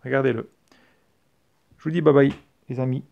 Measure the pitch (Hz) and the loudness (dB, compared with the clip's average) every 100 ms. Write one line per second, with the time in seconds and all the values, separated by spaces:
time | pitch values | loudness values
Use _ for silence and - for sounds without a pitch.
0 | 127 135 135 117 - _ _ _ _ _ | -4 -2 -2 -4 -8 _ _ _ _ _
1 | _ _ _ _ _ _ _ _ - 165 | _ _ _ _ _ _ _ _ -6 0
2 | 156 143 139 - _ _ _ 127 127 127 | 4 4 4 0 _ _ _ -6 -4 -6
3 | - | -10